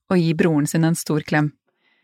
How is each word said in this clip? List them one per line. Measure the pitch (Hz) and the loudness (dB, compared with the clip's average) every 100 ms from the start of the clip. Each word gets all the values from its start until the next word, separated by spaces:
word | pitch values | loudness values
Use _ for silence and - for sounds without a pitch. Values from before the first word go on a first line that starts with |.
| - | -2
og | 185 | 0
gir | 165 160 | 2 2
broren | 185 151 151 | 2 2 0
sin | 165 | 0
en | 160 170 | 0 0
stor | - 151 | -2 -4
klem. | - 151 147 - _ _ _ _ | -2 -2 -2 -6 _ _ _ _